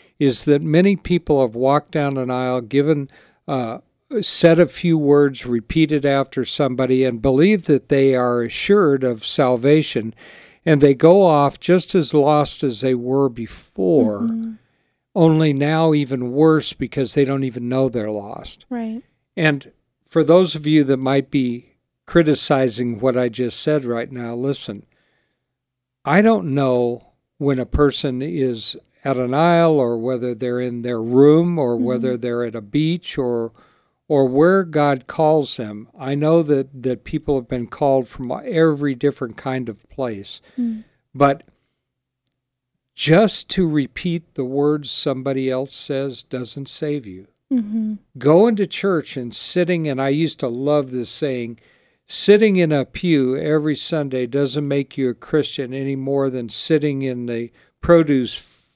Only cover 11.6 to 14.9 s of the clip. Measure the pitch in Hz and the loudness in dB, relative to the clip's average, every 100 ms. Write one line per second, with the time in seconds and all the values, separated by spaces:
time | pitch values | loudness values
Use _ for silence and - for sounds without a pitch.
11.6 | - 180 - 190 143 151 143 151 143 - | 0 0 2 -2 2 2 4 2 0 -2
12.6 | 143 110 135 127 120 135 135 117 110 - | -4 -2 -2 -2 0 0 0 -2 -12 -14
13.6 | - - 185 156 117 - 226 226 226 220 | -16 -4 2 4 2 0 -4 -4 -8 -12
14.6 | _ _ _ | _ _ _